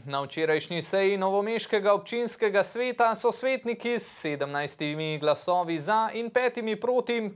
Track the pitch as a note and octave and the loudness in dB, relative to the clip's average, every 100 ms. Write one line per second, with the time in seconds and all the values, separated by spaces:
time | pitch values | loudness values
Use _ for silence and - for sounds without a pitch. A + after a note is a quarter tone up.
0 | C3 C#3 C#3 D#3+ D#3+ D#3 D#3 E3+ D#3 G3 | -6 -4 -4 -2 2 2 0 -4 0 2
1 | G3 G3 F#3+ G3+ G#3 A3+ - G#3 G3+ G3+ | 2 2 2 2 0 -2 0 2 4 2
2 | - A#3+ A#3 - G#3+ G3 F#3 A#3 B3+ A#3+ | 0 -2 -2 0 2 2 2 0 -2 2
3 | A3+ A3 A#3+ A3+ C4 C4 A#3 A#3 A#3+ A#3 | 2 2 0 0 0 0 -2 -4 -2 -2
4 | - - D#3 C#3+ C#3+ C#3+ C#3+ - D3+ D#3 | -2 -2 -2 -2 -2 -2 -4 -4 -4 -2
5 | D#3 D3+ D3+ C#3+ - F3+ E3+ D#3 D3+ A3 | -4 0 2 2 2 0 0 -2 2 2
6 | A3 A3+ A#3 B3 B3 B3 A3 G#3 A#3+ B3 | 2 -2 -2 2 2 0 -4 -2 0 2
7 | A#3+ A#3 G#3 | 2 -2 -2